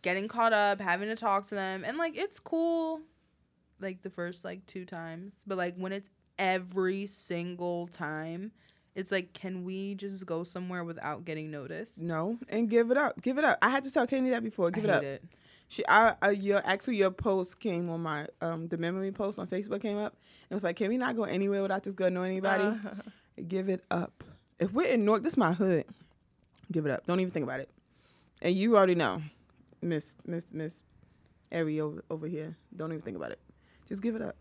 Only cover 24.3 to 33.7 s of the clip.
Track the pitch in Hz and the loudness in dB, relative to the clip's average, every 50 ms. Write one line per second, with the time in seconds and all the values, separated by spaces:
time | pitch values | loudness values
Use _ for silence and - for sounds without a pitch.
24.3 | - - _ _ _ _ 170 170 190 262 349 - 262 233 208 208 220 226 240 320 | -20 -20 _ _ _ _ -2 0 2 2 2 4 4 4 6 6 4 4 4 2
25.3 | 330 277 214 165 180 170 202 190 175 156 - - - _ - _ _ _ _ _ | 2 4 4 4 4 4 4 4 4 2 2 -2 -12 _ -20 _ _ _ _ _
26.3 | _ _ _ _ _ _ - - 170 160 151 147 131 - - - 175 185 185 180 | _ _ _ _ _ _ -12 -4 -2 -2 0 0 -2 -2 0 0 0 2 0 0
27.3 | 175 160 143 120 131 131 135 - _ _ _ _ _ _ _ _ _ _ _ _ | -2 -4 -4 -2 -4 -8 -8 -10 _ _ _ _ _ _ _ _ _ _ _ _
28.3 | _ _ - 175 185 185 196 233 233 208 196 185 180 170 156 113 92 165 151 151 | _ _ 0 2 2 4 4 8 8 8 8 8 6 4 4 2 0 -2 -6 -8
29.3 | - _ _ _ _ _ _ _ - _ - 175 170 151 - - - - - - | -12 _ _ _ _ _ _ _ -14 _ -4 -2 -2 -2 -4 -8 -20 -14 -10 -8
30.3 | 170 170 170 _ - 156 156 156 - - _ _ _ - - _ _ _ _ _ | -8 -8 -8 _ -8 -8 -8 -8 -10 -14 _ _ _ -20 -20 _ _ _ _ _
31.3 | _ _ _ _ - 170 165 156 151 156 156 151 156 - - _ 160 160 156 156 | _ _ _ _ -4 -2 -2 -2 -2 -2 -4 -4 -6 -10 -10 _ -8 -8 -6 -6
32.3 | 180 156 156 165 170 _ _ _ - 180 156 160 165 151 - - 101 82 71 60 | -6 -6 -8 -10 -12 _ _ _ -12 -10 -8 -8 -8 -8 -8 -10 -8 -8 -8 -8
33.3 | 53 - _ - _ _ _ _ | -10 -12 _ -20 _ _ _ _